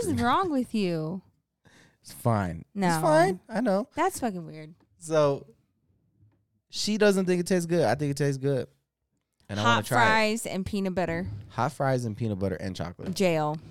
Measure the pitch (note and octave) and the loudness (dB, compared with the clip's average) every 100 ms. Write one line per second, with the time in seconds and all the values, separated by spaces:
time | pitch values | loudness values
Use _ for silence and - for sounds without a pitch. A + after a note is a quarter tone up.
0 | G#4 A#3+ A#3+ D#4+ F#4+ C4+ A#3 A3 F#3 E3 | 4 0 2 2 0 -2 -2 -2 0 -2
1 | D#3 F#3 - _ _ _ _ - _ _ | -4 -8 -12 _ _ _ _ -20 _ _
2 | - - A#2+ G#2+ F2+ E2 - G3+ F#3 D#3+ | -20 -4 0 2 0 -6 -10 -2 0 2
3 | D#4 D#4 F4 F#3 - F#3+ B3+ F#3+ - - | 4 6 4 0 -6 -2 0 0 -2 -2
4 | F#4 - A#3+ F3+ D#3 D#3 D#3 - _ _ | -2 0 -6 -6 -10 -14 -18 -20 _ _
5 | D#3+ D#3 D3 C#3 - - _ _ _ _ | 0 4 4 2 -6 -20 _ _ _ _
6 | _ _ _ _ _ _ _ - - G#3+ | _ _ _ _ _ _ _ -6 -2 4
7 | G#3 F#3+ F3+ F3+ E3+ F3+ E3 E3+ A#2 C#3 | 4 4 2 0 2 0 2 2 2 2
8 | C#3+ C#3 C#3+ C3+ C#3 C3 - _ _ _ | 0 0 0 0 -2 -2 -4 _ _ _
9 | _ _ _ _ - G#2 A#3 A3+ - - | _ _ _ _ -8 0 2 2 2 2
10 | A3 A3 G#3+ A3+ - F#3+ F#3 G3+ F#3+ F#3 | 4 4 2 -2 -4 -6 -4 -4 -2 -2
11 | E3 E3 F#3 - - - B2+ - C#3 B2+ | -4 -4 -6 -10 -10 -4 -2 0 0 0
12 | A#2 G2+ A2+ F#2+ G2 F2+ F#2+ F2+ E2+ - | -2 -4 -4 -2 -2 -4 -6 -8 -8 -8
13 | F#3+ F3+ F3+ D#3+ D3+ D#3 - | -6 0 2 2 -2 -4 -10